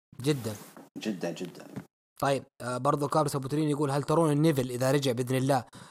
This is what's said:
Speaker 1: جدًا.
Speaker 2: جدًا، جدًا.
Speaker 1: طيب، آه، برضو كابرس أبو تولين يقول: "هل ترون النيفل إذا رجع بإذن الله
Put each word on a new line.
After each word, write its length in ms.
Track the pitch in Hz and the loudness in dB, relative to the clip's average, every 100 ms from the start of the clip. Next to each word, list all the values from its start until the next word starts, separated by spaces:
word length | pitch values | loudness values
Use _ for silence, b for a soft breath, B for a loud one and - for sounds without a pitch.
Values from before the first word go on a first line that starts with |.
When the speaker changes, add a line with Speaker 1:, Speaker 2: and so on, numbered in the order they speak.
| _ - | _ -4
Speaker 1:
جدًا. 340 | 123 143 110 101 - - - - | 0 0 -2 -8 -14 -20 -18 -10
Speaker 2:
جدًا، 320 | 107 95 85 | -6 -4 -6
جدًا. 340 | 82 90 - - - - _ _ - | -6 -10 -12 -14 -14 -16 _ _ -4
Speaker 1:
طيب، 240 | 139 135 - - | -2 -2 -4 -12
آه، 160 | 120 127 | -8 -2
برضو 300 | 139 147 143 | 0 0 2
كابرس 280 | 160 143 143 | 2 2 0
أبو 120 | 131 | -2
تولين 220 | 147 156 | -2 0
يقول: 200 | 143 147 | 0 0
"هل 120 | 139 | 0
ترون 300 | 135 156 165 | 2 2 4
النيفل 380 | 143 160 143 127 | 4 4 4 0
إذا 200 | 123 131 | 0 2
رجع 200 | 143 135 | 2 2
بإذن 240 | 117 123 131 | 0 0 0
الله 280 | 131 135 - B B | 2 0 0 B B